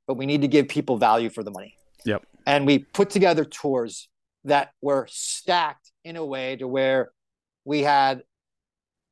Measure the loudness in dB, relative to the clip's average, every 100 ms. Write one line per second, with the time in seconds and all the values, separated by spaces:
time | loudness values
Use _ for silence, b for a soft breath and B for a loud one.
0 | -8 -6 -2 0 4 4 4 -2 -2 2
1 | 4 4 0 -6 -10 -12 -18 _ _ _
2 | -4 -4 -6 _ -2 0 4 2 2 -2
3 | 0 4 4 4 -2 -6 -4 -4 -4 -10
4 | -20 _ _ _ 0 0 0 _ -2 -2
5 | -2 -10 -10 -8 -2 -2 -2 -6 _ _
6 | -16 -10 -8 -6 -6 -8 -4 0 2 0
7 | -2 _ _ _ _ _ -6 -2 2 4
8 | 2 0 -8 _ _ _ _ _ _ _
9 | _